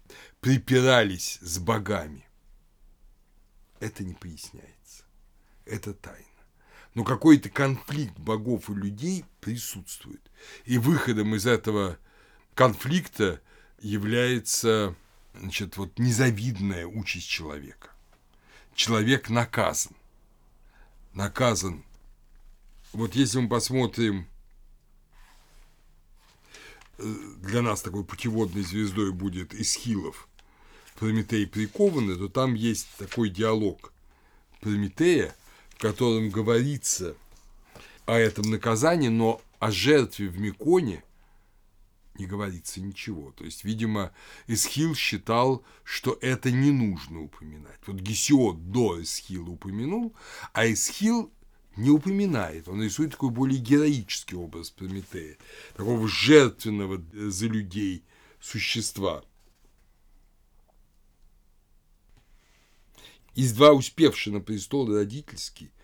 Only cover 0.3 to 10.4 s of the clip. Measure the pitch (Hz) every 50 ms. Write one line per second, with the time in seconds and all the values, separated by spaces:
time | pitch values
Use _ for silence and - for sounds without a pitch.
0.3 | - _ - 127 131 131 - - 131 123 127 131 131 123 113 101 95 87 - -
1.3 | - - - 85 82 92 90 98 113 110 101 92 104 92 80 76 76 67 - _
2.3 | _ _ _ _ - - _ _ _ _ _ - - _ _ - _ _ _ _
3.3 | _ _ _ _ _ - - _ _ - - 110 107 - 104 92 87 - - 90
4.3 | 80 76 - - - - - - - _ _ - - - - _ _ _ _ _
5.3 | _ _ _ _ _ _ - - 113 104 - 104 101 - - - - - - _
6.3 | _ _ - _ _ _ _ _ - - - - - 117 110 - 123 110 - 160
7.3 | 156 143 - - - - 143 135 135 127 - - 143 147 147 107 82 - 80 110
8.3 | 110 110 107 123 123 101 - - 104 101 98 101 104 104 127 175 190 180 151 -
9.3 | - _ - 104 113 120 - - - 101 85 - - - - - - - _ -
10.3 | - -